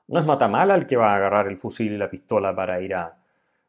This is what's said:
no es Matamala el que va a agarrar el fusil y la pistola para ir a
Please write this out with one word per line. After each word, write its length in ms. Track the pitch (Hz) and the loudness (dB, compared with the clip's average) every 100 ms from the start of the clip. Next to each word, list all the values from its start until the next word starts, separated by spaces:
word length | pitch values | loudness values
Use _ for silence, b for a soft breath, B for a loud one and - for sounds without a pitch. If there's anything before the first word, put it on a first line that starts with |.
| - | -6
no 140 | - | -2
es 60 | 156 | 0
Matamala 480 | 143 110 110 190 | 2 2 2 4
el 120 | 190 139 | 2 2
que 100 | 123 | 2
va 160 | 110 | 4
a 40 | 101 | 4
agarrar 300 | 95 104 98 | 2 2 0
el 100 | 95 | -4
fusil 340 | 113 - 110 | -10 -4 -4
y 60 | 104 | -4
la 120 | 98 | -6
pistola 440 | 95 - 110 98 | -8 -2 -2 0
para 260 | 92 92 92 | -2 -4 -4
ir 140 | 95 | -4
a 240 | 92 82 - _ _ _ _ | -6 -8 -14 _ _ _ _